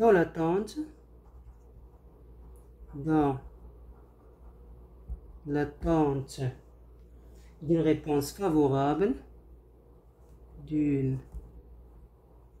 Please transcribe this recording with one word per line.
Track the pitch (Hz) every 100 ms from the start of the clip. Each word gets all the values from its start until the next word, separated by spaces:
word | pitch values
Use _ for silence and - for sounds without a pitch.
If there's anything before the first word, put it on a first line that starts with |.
Dans | 226
l'attente, | 185 160 165 160 185 214 302 311 - - - - - - - - - - - - - - - - - - - - 143 151
dans | 156 143 131 - - - - - - - - - - - - - - - - - - - - 147
l'attente | 147 143 - 170 160 147 139 131 - 127 - - - - - - - - - - - 147
d'une | 165 156
réponse | 147 156 147 143 -
favorable, | 196 156 139 139 143 151 208 277 - - - - - - - - - _ - - - - 147
d'une | 151 147 139 131 131 - - - - - - - - - - - - - -